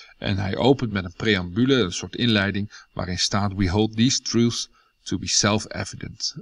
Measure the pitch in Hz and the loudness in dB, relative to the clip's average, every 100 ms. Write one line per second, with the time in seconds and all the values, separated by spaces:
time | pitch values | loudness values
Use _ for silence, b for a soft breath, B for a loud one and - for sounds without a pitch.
0 | B - - 95 98 - 120 139 120 98 | B -8 -4 -2 -2 2 4 4 2 -4
1 | 90 - 110 101 90 90 131 135 95 - | -6 -4 0 0 0 0 2 2 2 -2
2 | 90 - 120 107 98 98 104 B B - | -8 -2 2 2 2 0 -4 B B -8
3 | 90 87 - 104 101 98 95 104 110 110 | -6 -2 -2 0 -2 0 2 2 2 2
4 | 123 - - 113 117 117 - b b b | 2 2 0 2 2 0 -8 b b b
5 | - 101 92 - 107 107 - - 98 - | -8 -6 -2 2 4 2 -2 -8 -8 -10
6 | - - - - | -14 -8 -8 -8